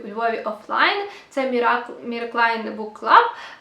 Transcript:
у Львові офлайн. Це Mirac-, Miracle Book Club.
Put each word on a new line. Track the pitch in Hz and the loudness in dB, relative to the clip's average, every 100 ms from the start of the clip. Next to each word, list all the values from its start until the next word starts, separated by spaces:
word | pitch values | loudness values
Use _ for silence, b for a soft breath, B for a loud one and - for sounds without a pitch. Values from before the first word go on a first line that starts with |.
у | 202 | -8
Львові | 214 233 226 | -2 0 0
офлайн. | 214 208 - 226 330 403 403 B B | -4 -8 -4 2 2 2 -4 B B
Це | 277 | -2
Mirac-, | 262 240 233 240 - - 240 | 0 2 2 2 -2 -10 -8
Miracle | 233 240 233 233 220 214 214 | -6 -4 2 2 2 -4 -8
Book | 214 | -10
Club. | - 226 440 466 B B B | -4 6 6 6 B B B